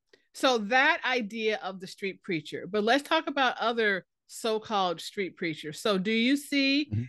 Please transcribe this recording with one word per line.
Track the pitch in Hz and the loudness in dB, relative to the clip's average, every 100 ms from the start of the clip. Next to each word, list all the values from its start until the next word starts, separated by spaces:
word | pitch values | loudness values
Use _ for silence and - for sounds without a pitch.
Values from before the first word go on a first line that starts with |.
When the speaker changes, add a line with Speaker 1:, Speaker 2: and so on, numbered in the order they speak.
| _ _ _ | _ _ _
Speaker 1:
So | - 269 240 | 0 2 2
that | 202 254 294 330 | 2 4 4 2
idea | 247 254 208 226 214 214 | 0 -2 -2 -2 -2 -2
of | 180 190 | -4 -10
the | 180 | -14
street | - 196 175 | -8 -8 -8
preacher, | - 165 - 139 - | -4 -4 -4 -10 -4
but | 208 | 0
let's | 208 277 285 | 2 2 4
talk | 320 320 | 0 0
about | 285 254 - | 0 0 2
other | 220 233 214 190 - _ _ | -2 2 2 0 -4 _ _
so-called | - 233 220 214 208 185 170 | -6 -2 -2 -2 0 0 -2
street | - - 180 - | -6 -6 -6 -4
preachers. | 170 156 151 156 | -6 -6 -10 -4
So | 226 190 | 0 0
do | 185 | 2
you | 226 240 285 | 2 2 2
see | - 285 269 277 302 | 0 0 2 2 0
Speaker 2:
Mm-hmm. | - | -4